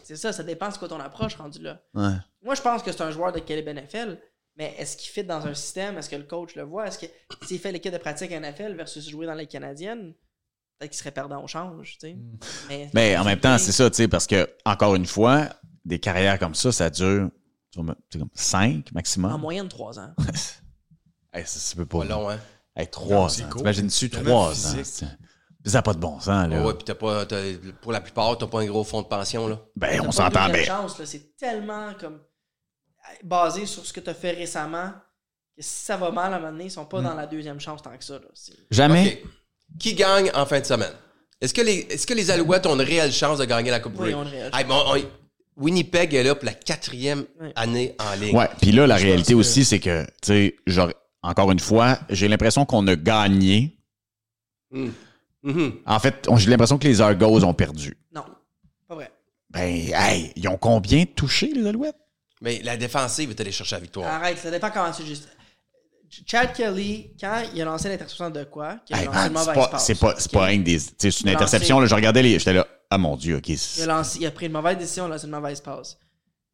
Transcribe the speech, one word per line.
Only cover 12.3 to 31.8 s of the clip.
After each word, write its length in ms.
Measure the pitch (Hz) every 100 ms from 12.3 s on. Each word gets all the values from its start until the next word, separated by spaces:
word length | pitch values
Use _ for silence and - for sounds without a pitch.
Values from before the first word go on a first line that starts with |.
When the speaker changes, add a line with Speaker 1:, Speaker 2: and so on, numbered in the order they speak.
| 110 - - -
Speaker 1:
Mais, 220 | 143 143
Speaker 2:
Mais 240 | 110 110 87
en 80 |
même 140 | 101 98
temps, 120 | 131
Speaker 1:
mais 60 | 123
Speaker 2:
c'est 140 | 98
ça, 160 | 98 123
tu 60 | -
sais, 120 | 107
parce 180 | 85 -
que, 220 | 98 - _
encore 300 | 110 98 104 95
une 100 | 90
fois, 420 | 98 117 147 151 - - _
des 140 | - 85
carrières 380 | 104 90 98 95
comme 160 | 87
ça, 160 | 76 123
ça 160 | - 82
dure, 380 | 85 92 101 92 _ _ _ _
tu 60 | 90
vas 60 |
me, 100 | 82
tu 60 | - _
sais, 60 | 78
comme 120 | -
cinq 560 | - - 95 113 151 -
maximum. 400 | 85 - 95 92
Speaker 1:
En 60 | 76
moyenne, 300 | 156 185 190
trois 300 | - 107 104
ans. 140 | 98 165
Speaker 2:
<laughs> 40 | 143 165 - - - _ _ _ _ _ _
Hey, 140 | 87 82
ça, 120 | -
ça 160 | - 90
peut 80 |
pas. 140 | 80 82
Speaker 4:
Pas 60 | 101
long, 240 | 107 104
hein ? 80 | 110 - _ _
Speaker 2:
Hey, 140 | - -
trois 260 | - 90 101
Speaker 3:
Non, 40 | 87
c'est 160 | -
Speaker 2:
ans. 40 | 76
Speaker 3:
court. 80 | 120
Speaker 2:
T'imagines-tu 500 | 104 101 101 - 123
Speaker 3:
Tellement 360 | - 127 117 82
Speaker 2:
trois 80 |
Speaker 3:
physique. 240 | 69 76 139 - -
Speaker 2:
ans ? 60 | 69 - - _ _ _
C'est, 80 | 104
ça 80 | 117
a 20 |
pas 100 | 110
de 60 | 82
bon 200 | 85 73
sens, 300 | 95 98 85
là. 140 | 80
Speaker 4:
Ouais, 80 | 107
puis 120 | 95
t'as 100 | -
pas, 320 | 98 110 104 101
t'as, 160 | 101 98 87 95 -
pour 100 | 117
la 80 | 110
plupart, 380 | - 110 110 120
t'as 80 | 110
pas 160 | 113
un 40 | 107
gros 160 | 107
fonds 200 | 104 110
de 60 | -
pension, 380 | 101 98 117 113
là. 140 | 110 _ 98
Speaker 2:
Ben, 220 | - -
Speaker 1:
T'as 40 |
Speaker 2:
on 40 | 76
Speaker 1:
pas 60 |
Speaker 2:
s'entend, 340 | - 90 92 90
Speaker 1:
de 40 |
deuxième 140 | 85 76 196
Speaker 2:
ben 60 |
Speaker 1:
chance, 160 | 190 -
là. 60 |
C'est 320 | 151 147 _ -
tellement 560 | 247 220 208 214